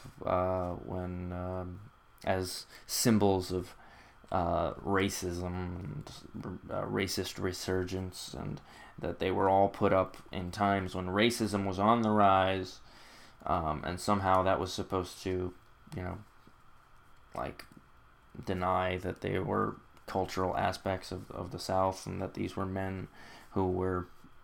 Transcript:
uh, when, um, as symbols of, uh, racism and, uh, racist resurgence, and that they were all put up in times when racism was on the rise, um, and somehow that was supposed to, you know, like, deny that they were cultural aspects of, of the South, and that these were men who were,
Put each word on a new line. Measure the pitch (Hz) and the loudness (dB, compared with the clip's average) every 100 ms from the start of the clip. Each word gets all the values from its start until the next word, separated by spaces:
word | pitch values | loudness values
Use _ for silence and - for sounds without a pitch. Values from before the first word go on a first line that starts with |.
| - - | -16 -10
uh, | - 92 92 92 90 | -2 0 2 0 -2
when, | 87 - 95 90 90 90 | -6 -6 -6 -6 -6 -6
um, | 90 90 92 90 90 107 - - - | -6 -6 -6 -8 -12 -16 -20 -20 -10
as | - 95 92 - - - - | -2 -2 -2 -8 -12 -20 -8
symbols | - 123 110 101 95 90 | 0 4 6 6 4 0
of, | 90 - - - - - - - | -4 -4 -14 -20 -20 -20 -20 -4
uh, | 92 85 85 82 - | 0 2 0 0 -4
racism | - 98 98 - 90 87 90 | 0 2 2 0 -4 -4 -4
and, | 90 90 90 98 98 - - - - - - - | -4 -6 -6 -8 -10 -10 -16 -14 -10 -10 -10 -8
uh, | 95 | -6
racist | 104 104 98 - 92 - | -2 -2 0 -2 -4 -4
resurgence, | 95 90 - 92 90 92 92 - - | -4 -4 -2 0 0 -4 -6 -8 -12
and | - 98 - - - - - | -8 -8 -8 -12 -20 -20 -8
that | - 87 | -8 -2
they | 92 | 0
were | 95 98 | 2 6
all | 98 98 | 6 6
put | - 101 | 4 4
up | 95 92 - - | 4 2 -4 -10
in | - 90 | -8 -6
times | - 101 98 92 | 0 2 2 0
when | 92 92 | -4 -2
racism | 98 117 117 110 101 98 | 4 4 4 0 0 0
was | 92 | 2
on | 104 117 | 4 6
the | 110 | 6
rise, | 107 101 95 92 95 92 - - - - - - - | 6 8 8 4 2 -4 -10 -20 -20 -20 -20 -20 -10
um, | - 87 80 76 | -2 0 2 0
and | 78 87 | -2 -4
somehow | - 104 95 95 | 2 2 6 6
that | 92 92 | 6 4
was | 92 | 2
supposed | - 95 95 87 - | -4 -2 -2 -2 -6
to, | 95 92 90 - - - - | -4 -2 -4 -8 -20 -20 -14
you | - | -8
know, | 90 92 107 - - - - - - - - - - - | -8 -8 -12 -20 -20 -20 -20 -20 -20 -20 -20 -20 -12 -8
like, | 65 - - - - - - - - - | -8 -10 -18 -20 -20 -20 -20 -20 -18 -10
deny | - 92 90 92 92 92 | -4 0 2 2 2 0
that | 90 92 | -2 -4
they | 98 98 | -2 -2
were | 98 98 104 101 - - - | 0 0 0 -4 -16 -20 -6
cultural | 95 90 - 92 - | -4 -2 0 0 2
aspects | 98 92 98 92 - | 0 -2 -2 -4 -4
of, | 92 101 | -10 -8
of | 101 92 | -10 -8
the | 92 | -8
South, | - 95 95 92 101 | 0 2 2 0 -6
and | 95 | -6
that | 95 | -6
these | - 95 98 | -4 -6 -4
were | 95 | -4
men | 95 95 95 - - - - - | -2 -4 -4 -8 -14 -20 -20 -6
who | 98 92 | 0 2
were, | 92 92 90 87 - - - | 2 0 -2 -4 -14 -20 -20